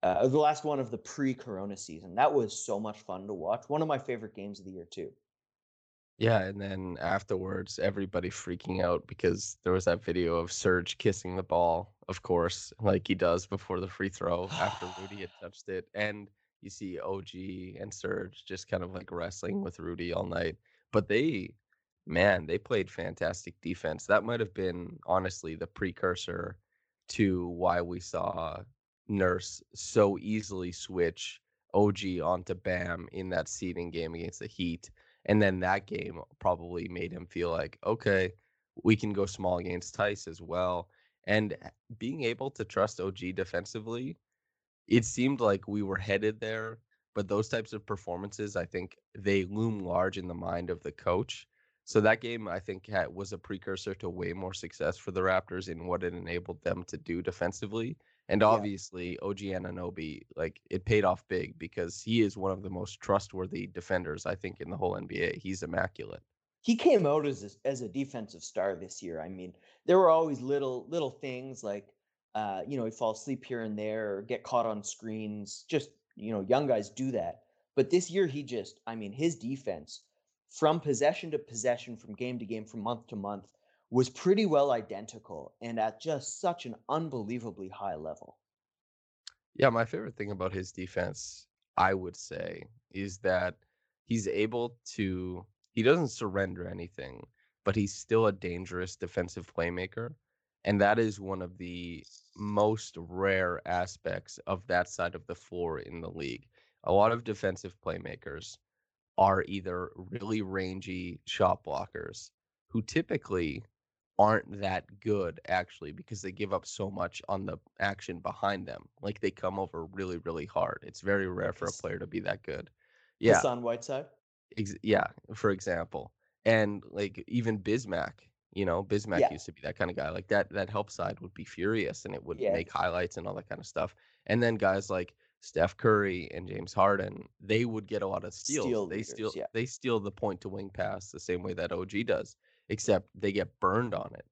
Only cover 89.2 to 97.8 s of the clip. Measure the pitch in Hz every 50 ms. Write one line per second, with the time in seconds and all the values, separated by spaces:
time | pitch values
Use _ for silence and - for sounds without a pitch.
89.2 | _ - _ _ _ _ _ - 139 135 117 113 117 113 - 165 220 180 117 -
90.2 | 107 101 104 92 92 95 95 95 92 92 - - 90 90 - 92 90 92 98 -
91.2 | - - - - - _ _ _ _ _ _ - 92 92 98 95 92 90 87 -
92.2 | - - - - - - 85 82 - - - _ _ _ _ 95 98 101 95 98
93.2 | - 95 92 90 90 90 90 _ _ _ _ _ _ _ _ _ _ _ 117 117
94.2 | 101 95 - 98 107 110 110 120 120 120 123 _ _ - - - 107 95 92 92
95.2 | 92 90 90 90 95 _ _ _ _ _ _ 117 110 120 147 175 165 127 - -
96.2 | 120 104 92 98 98 95 90 90 - 90 90 92 85 87 _ - 65 65 65 55
97.2 | - - _ _ _ _ _ _ _ - 95 107